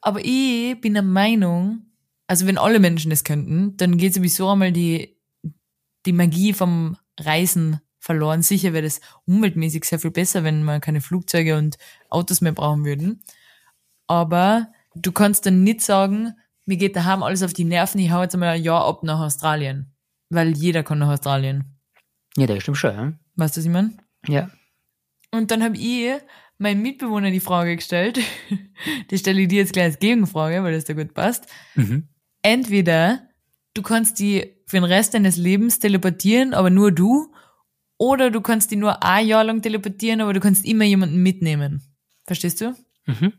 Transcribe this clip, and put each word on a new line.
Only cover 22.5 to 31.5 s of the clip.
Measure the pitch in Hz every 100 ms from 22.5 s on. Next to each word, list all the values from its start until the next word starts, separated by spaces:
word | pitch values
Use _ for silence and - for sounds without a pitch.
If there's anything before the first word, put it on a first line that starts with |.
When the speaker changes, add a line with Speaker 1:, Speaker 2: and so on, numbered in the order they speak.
| 101
Speaker 2:
stimmt | - 139
schon, | 139
ja. | 101 127 156 _ -
Speaker 1:
Weißt | 156 156
du, |
was | 160
ich |
mein? | 175 208 220 _ _ -
Speaker 2:
Ja. | 143 180 _ _ _ _ _ _ _ _
Speaker 1:
Und | 226 214
dann | 226
hab | 226
ich | 202 226 247 240 277 285 - _ _
meinem | 202 202
Mitbewohner | 226 269 247 214 196
die | 185
Frage | 185 180 170 170
gestellt, | - 175 196 247 220 - - 196
<laughs> | - - - 294 -
die | 196
stelle | 190 190
ich | 190
dir | 202
jetzt | 196
gleich | 185 175
als | 147
Gegenfrage, | 202 240 196 156 156 175
weil | 185
das | 160
da | 156
gut | 156 156
passt. | - 196 240 -